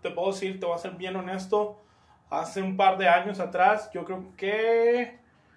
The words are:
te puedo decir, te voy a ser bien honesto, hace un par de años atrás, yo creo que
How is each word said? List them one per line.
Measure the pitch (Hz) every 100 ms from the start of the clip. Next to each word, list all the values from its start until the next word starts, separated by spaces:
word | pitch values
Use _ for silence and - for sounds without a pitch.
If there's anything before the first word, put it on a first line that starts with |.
te | 175
puedo | 170 190
decir, | 190 190 190
te | 175
voy | 170
a |
ser | 185
bien | 175 185 185
honesto, | 180 190 190 208 208 - _ _ _ _ -
hace | 156 165 196
un | 190 190
par | 190 185
de | 180
años | 175 196 190
atrás, | 165 156 190 214 -
yo | 175
creo | 160 185 185 -
que | 190 214 226 233 233 240 240 - _ _ _